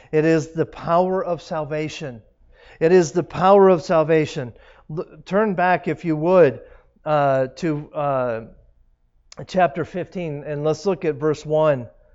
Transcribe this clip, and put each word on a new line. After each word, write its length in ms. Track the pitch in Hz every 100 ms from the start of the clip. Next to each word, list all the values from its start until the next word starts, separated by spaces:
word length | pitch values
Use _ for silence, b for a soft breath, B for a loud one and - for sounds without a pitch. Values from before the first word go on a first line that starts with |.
| B
it 100 | 156
is 300 | 156 160 151
the 120 | 165 143
power 560 | - 151 170 185 185 175
of 160 | 165
salvation. 800 | - 165 143 151 156 - 147 117 - _ _ b b b
It 140 | 160
is 180 | 185 160
the 120 | 175
power 440 | 147 147 185 202 190
of 140 | 180
salvation. 720 | 185 170 151 160 151 156 120 b b b -
L-, 280 | 156 - 156 -
turn 300 | 190 214 180
back, 340 | 180 175 165
if 160 | 151 170
you 100 | 156
would, 460 | 165 185 151 117 b b b _
uh, 440 | 156 151 139 135 131 -
to, 340 | 170 147 147
uh, 480 | 151 143 135 123 113 135 - _ _ _ _ _ _ _ - -
chapter 380 | 185 190 180
fifteen, 640 | - 185 156 190 165 143 151
and 180 | 147
let's 220 | 151 151 202
look 180 | 180
at 120 | 160 139
verse 300 | 156 143 151
one. 440 | 156 156 135 117 _ b